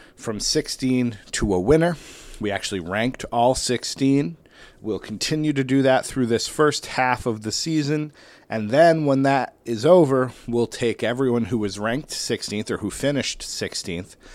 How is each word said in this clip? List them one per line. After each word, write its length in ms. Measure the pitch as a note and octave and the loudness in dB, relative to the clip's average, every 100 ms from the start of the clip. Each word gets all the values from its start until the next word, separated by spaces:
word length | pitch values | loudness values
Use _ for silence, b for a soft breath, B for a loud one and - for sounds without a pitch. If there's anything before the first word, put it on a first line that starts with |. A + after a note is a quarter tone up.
| B - | B -12
from 240 | A#2 G#2 | -8 -4
sixteen 760 | - D#3 - - C3 B2+ A#2+ G#2 - | -2 -2 -2 -4 0 0 0 -4 -10
to 220 | - G#2+ | -4 0
a 60 | F#2 | 2
winner. 340 | G2+ D#3+ E3+ E3 B B B B | 4 4 2 -2 B B B B
We 100 | G#2 | -6
actually 300 | G2 - G2 | -4 -4 -6
ranked 420 | E2+ G2+ B2 - - | -4 -2 -2 -4 -4
all 240 | A#2 B2 B2+ | 2 2 2
sixteen. 800 | - A#2+ - - C3+ C#3 E3 E3 B B B B | -2 -2 -4 0 2 2 0 -8 B B B B
We'll 180 | G#2+ F#2+ | -6 -6
continue 540 | - G#2+ - D#3 D3+ | -6 -8 -4 0 0
to 100 | C#3 | 0
do 180 | C3 C3+ | 2 4
that 240 | C3 C3 - | 4 4 2
through 220 | C3+ A#2 | -2 0
this 200 | A#2 - | 0 -2
first 400 | - D3+ - - | 2 2 2 -4
half 380 | - B2+ A#2+ B2 | 0 2 0 -2
of 160 | G#2+ | -4
the 100 | G#2+ | -6
season. 600 | - E3 D#3 C#3+ D3+ D3+ B B B B | -6 -2 -2 0 -2 -4 B B B B
And 220 | A2 G#2+ | -6 2
then 360 | C#3 E3+ D#3+ C#3+ | 6 6 6 2
when 180 | C3+ | 2
that 320 | C3+ C3+ - - - | 4 2 0 -8 -8
is 220 | A2 C#3+ | 0 6
over, 440 | F3+ C#3 C3+ B2+ - - | 8 8 4 0 -6 -4
we'll 200 | A#2+ A2+ | -2 -2
take 340 | - A#2+ G#2 | 0 -2 0
everyone 440 | A2+ A#2+ C3 A#2+ A2 | -2 0 2 2 0
who 120 | A#2 | -2
was 220 | G#2 G2 | -2 -4
ranked 320 | A2 C3+ - | -4 -4 -6
sixteenth 580 | - - A2+ - G#2 G#2+ | -8 -4 -6 -4 -6 -4
or 80 | F#2 | -4
who 140 | G2+ | -6
finished 500 | - C#3 C#3 - - | -4 -2 -2 -4 -8
sixteenth, 760 | - - G2 - - E2+ G2+ - B | -12 -8 -8 -8 -8 -8 -10 -18 B